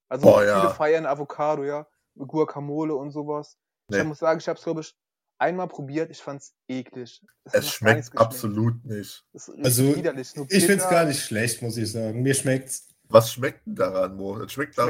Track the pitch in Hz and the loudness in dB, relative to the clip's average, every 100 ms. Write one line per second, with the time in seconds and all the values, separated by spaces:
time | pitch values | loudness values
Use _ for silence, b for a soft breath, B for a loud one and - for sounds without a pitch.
0 | - 131 135 104 101 101 98 - 151 160 | -10 6 8 8 8 4 2 2 0 2
1 | 156 143 147 - 151 151 139 147 151 _ | 0 -4 -6 -4 -2 -2 -4 -6 -10 _
2 | _ - 135 156 151 143 143 147 160 147 | _ -16 -6 -2 -2 -4 -8 -4 -4 -4
3 | 147 147 147 147 151 _ _ _ - 101 | -6 -8 -8 -8 -10 _ _ _ -4 -2
4 | 160 147 165 160 165 160 - 160 156 - | -2 0 0 0 -2 -6 -6 -6 -8 -16
5 | _ _ _ - 151 180 180 - 139 147 | _ _ _ -4 -2 -2 -6 -10 -8 -6
6 | 165 156 - 139 - _ - 131 123 131 | -6 -8 -14 -14 -16 _ -10 -10 -10 -14
7 | 120 - _ _ - - 147 - 110 113 | -16 -18 _ _ -6 -6 -4 0 2 2
8 | - - 117 - 110 104 117 117 123 104 | 0 -2 -2 -2 -6 -2 -2 -2 -8 -12
9 | 98 - _ - - - 135 120 135 147 | -12 -18 _ -20 -20 -4 0 2 2 2
10 | 165 135 127 147 139 190 170 196 185 175 | -2 -6 -8 -12 -2 2 4 4 4 2
11 | 165 135 - 110 120 - 120 110 104 113 | 2 0 -4 -2 -2 -2 -6 -4 -4 -4
12 | 110 113 131 131 139 131 131 - - _ | -4 -2 0 2 0 -2 -4 -12 -14 _
13 | - 110 113 - 135 - - - 92 95 | 4 6 6 2 -4 -4 -8 -2 0 0
14 | 92 95 95 117 - - 147 - 123 | -2 -4 -8 -6 -8 -8 -4 0 0